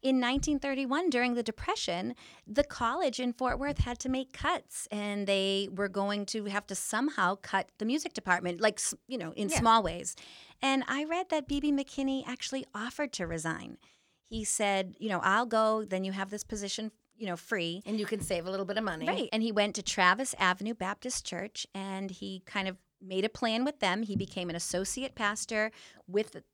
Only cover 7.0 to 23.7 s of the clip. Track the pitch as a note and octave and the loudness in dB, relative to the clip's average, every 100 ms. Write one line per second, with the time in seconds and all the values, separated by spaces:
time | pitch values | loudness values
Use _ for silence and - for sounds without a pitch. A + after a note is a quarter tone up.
7 | C#4 C#4+ F#3 G3+ - G3 - _ A3 C#4+ | 0 2 2 0 0 -2 -2 _ 0 0
8 | - - G3 F3+ F3+ F3 G#3+ G#3 - - | -2 -6 2 2 2 2 2 2 -4 -6
9 | - B3+ D#3+ - G3+ - A#3 A3+ F#3 E3+ | -8 -6 -6 -4 0 4 8 8 6 -4
10 | - - - - - - C4+ C4+ B3 C4+ | -8 -10 -16 -20 -20 -2 2 2 2 -2
11 | D#4 E4+ F#4 D#4 C#4+ C#4+ D4 C#4 C4+ - | 0 -2 0 0 0 0 4 2 0 -2
12 | C4+ C4+ - B3 - C4+ B3+ G#3 A#3 - | 0 0 -4 -6 -4 -6 -6 -6 -8 -4
13 | D4 - E3+ E3 D#3+ D#3+ - - _ _ | -4 -2 -4 -2 -2 -4 -8 -16 _ _
14 | _ _ _ A3+ G#3+ - G#3 G3 F#3 - | _ _ _ -6 -2 0 2 2 0 -4
15 | G#3+ F3+ - G3+ A#3+ A3+ A3 A3 G#3+ F#3+ | -2 0 4 4 4 4 4 2 0 -2
16 | F#3+ G3 G3 G#3 - G#3+ G3+ - A3 _ | -2 -4 -6 -6 -8 -8 -6 -6 -6 _
17 | _ _ G3+ E3+ - G#3+ E3 E3+ - G#3+ | _ _ -6 -6 -2 -2 0 -4 -4 -2
18 | G3 G#3+ E3 F3 E3+ F#3+ F#3+ G3+ G#3+ D#3+ | -2 -2 0 -2 -2 -4 -2 -2 -2 -2
19 | D#3+ B4+ C4 A3 A3+ G#3 G#3 G#3 - - | -2 -2 0 0 2 2 2 0 -4 6
20 | F#3 G3+ C4 - F#3 F#3+ G#3 A#3 F#3 G#3 | 6 6 0 2 2 2 -2 -4 -4 -4
21 | B3 - - F3 G3+ - - G3 G3 F#3+ | -6 -6 -6 -6 -6 -8 -10 -8 -6 -4
22 | G3 F#3 G3 F#3 - G3+ F#3+ F#3+ _ _ | -6 -6 -8 -10 -6 -2 -2 -4 _ _
23 | F#3 F#3+ G#3+ - A#3 A3 C4+ | -4 0 0 0 0 2 0